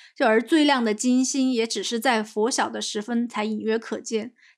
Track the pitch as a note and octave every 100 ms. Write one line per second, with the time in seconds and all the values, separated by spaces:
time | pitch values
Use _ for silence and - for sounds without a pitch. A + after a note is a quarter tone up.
0 | - - B3+ A3 A#3 D#4+ D4 C4 A3+ G#3+
1 | B3+ B3+ C4 C#4 C4 A#3+ A3+ G#3+ F#3 A#3
2 | C4 A3 G#3+ G#3+ A3 - A3 A3 G#3+ G#3
3 | G#3+ A#3 A#3+ G#3+ G#3+ G#3+ G#3+ A3 - -
4 | - A3 A3+ - _